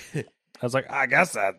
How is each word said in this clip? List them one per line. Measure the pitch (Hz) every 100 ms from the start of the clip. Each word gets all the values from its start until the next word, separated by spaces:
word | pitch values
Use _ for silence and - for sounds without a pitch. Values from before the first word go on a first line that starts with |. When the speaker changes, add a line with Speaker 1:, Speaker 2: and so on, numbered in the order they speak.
| -
Speaker 1:
<laughs> | 156 - _ _ -
Speaker 2:
I | 123
was | 131
like, | -
"I | 139 131
guess | 139 180
that | 113 98